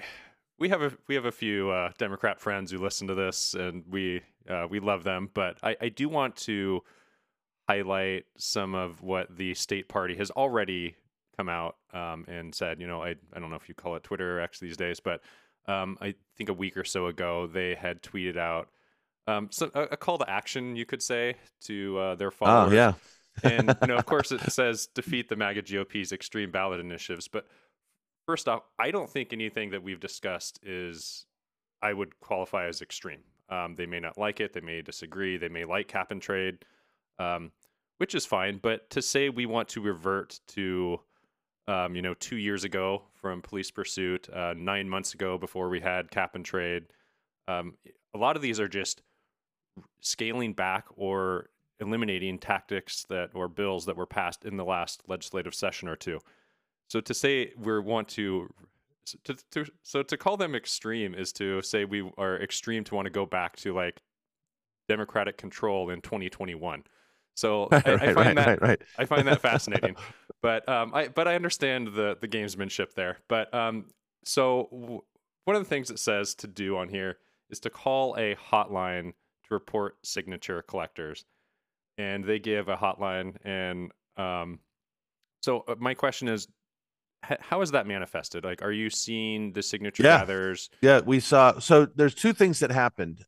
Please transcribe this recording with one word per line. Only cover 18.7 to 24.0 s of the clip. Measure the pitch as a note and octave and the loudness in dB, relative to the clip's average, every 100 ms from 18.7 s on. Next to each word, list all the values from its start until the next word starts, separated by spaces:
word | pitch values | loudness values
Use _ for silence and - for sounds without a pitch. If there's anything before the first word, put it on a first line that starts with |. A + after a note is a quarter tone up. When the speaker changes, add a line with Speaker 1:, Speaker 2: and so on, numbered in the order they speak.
| _ _ _ _ _ - | _ _ _ _ _ -2
Speaker 1:
um, | G#2 G#2 | -2 -2
so | - D#3+ | -4 -4
a, | C#3+ | -2
a | D3+ D3 | -4 -2
call | - E3+ | -2 0
to | - | 0
action, | G2 - C3+ B2 | -2 -4 -6 -6
you | A#2 | -8
could | A#2 C3 | -6 -6
say, | - A#2+ A#2+ A#2+ - _ | -2 0 -2 -4 -14 _
to, | - G2+ G2 F#2+ | -10 -6 -4 -2
uh, | F#2+ F2+ | -2 0
their | G2 | -4
Speaker 2:
Oh, | |
Speaker 1:
followers. | - G#2 A#2 F#2+ | 2 8 10 10
Speaker 2:
yeah. | G#2+ A#2 F2+ - - _ - | 10 8 6 -8 -20 _ 4
Speaker 1:
And, | B2+ A#2 A2+ B2+ | 4 6 6 6
you | B2 | 4
know, | |
of | A#2+ | 2